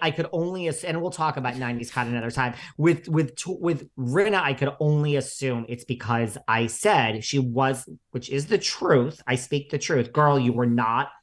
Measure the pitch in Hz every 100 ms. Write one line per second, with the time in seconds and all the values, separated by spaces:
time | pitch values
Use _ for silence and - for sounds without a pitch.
0 | - 147 160 170 170 185 170 151 175 165
1 | 175 - 156 143 127 123 123 120 117 -
2 | 117 120 117 123 123 117 - - 156 170
3 | - 160 147 - 175 185 170 156 - -
4 | 123 147 202 196 151 135 135 135 151 151
5 | 147 143 131 - 135 120 113 120 - 120
6 | 107 117 113 107 - 113 117 - 208 180
7 | 113 110 107 139 127 120 135 127 - -
8 | _ 127 123 135 151 214 - - 370 139
9 | 123 - - 127 - 147 139 143 - 147
10 | 120 - 147 143 123 117 120 120 113 117
11 | 139 -